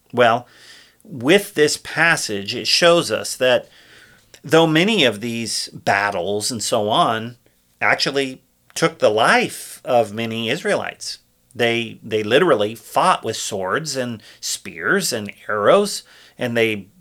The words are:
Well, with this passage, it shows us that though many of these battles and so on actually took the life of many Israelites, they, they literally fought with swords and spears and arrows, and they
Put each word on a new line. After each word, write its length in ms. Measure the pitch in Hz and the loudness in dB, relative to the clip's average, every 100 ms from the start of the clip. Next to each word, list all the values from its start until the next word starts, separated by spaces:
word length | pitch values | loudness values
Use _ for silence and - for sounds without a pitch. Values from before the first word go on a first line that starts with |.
| _ | _
Well, 340 | 120 120 107 - - - - - _ | 2 4 4 -2 -20 -20 -20 -20 _
with 520 | - 135 123 196 202 | -18 -6 2 2 2
this 220 | - 147 - | 0 0 0
passage, 760 | - 156 165 160 - 101 98 | -6 0 2 2 -2 -6 -6
it 140 | 123 107 | -6 -2
shows 420 | - 170 170 107 | 2 4 4 2
us 240 | 101 101 - | -4 -4 0
that 320 | 127 120 - - - - - _ _ - | 2 2 -2 -14 -20 -20 -20 _ _ -20
though 220 | - 160 165 | 2 4 4
many 360 | 156 196 214 | 4 2 2
of 160 | 127 101 | 2 0
these 480 | 117 117 110 - - | -4 -6 -6 -6 -8
battles 840 | - - 98 101 95 87 104 - | -6 0 0 0 -2 -4 -4 -4
and 100 | 117 | -6
so 260 | - 117 104 | -2 -2 2
on 480 | 139 151 110 113 120 _ _ _ _ | 2 2 0 -6 -14 _ _ _ _
actually 600 | 107 139 165 139 135 131 _ _ _ | 0 0 0 -2 -4 -8 _ _ _
took 260 | - 160 - | -4 -2 2
the 100 | 120 | 2
life 720 | 107 139 240 214 - - - | 4 4 2 0 -6 -16 -14
of 280 | - 123 107 | 0 0 0
many 360 | 107 113 113 113 | -4 -6 -4 -4
Israelites, 680 | 120 214 151 92 - - - _ _ _ | -4 -2 -4 -4 -10 -14 -14 _ _ _
they, 440 | 113 120 117 113 110 | -2 0 0 -4 -12
they 200 | 117 107 | -6 -4
literally 540 | 104 131 180 113 107 113 | 2 2 4 2 0 -4
fought 480 | - 135 175 165 | -4 0 2 0
with 120 | 113 110 | -2 -8
swords 600 | - 101 92 120 160 135 | -8 -6 -2 -4 -4 -6
and 260 | 123 110 - - | -6 -8 -14 -14
spears 720 | - - - 82 95 190 160 | -10 -10 -10 -8 -2 -2 -2
and 200 | 120 101 - - | -4 -8 -12 -6
arrows, 560 | 104 107 196 202 - - - - - | 0 4 4 2 -4 -12 -20 -20 -8
and 180 | 120 117 | -2 2
they 320 | 113 104 92 _ | 0 0 -8 _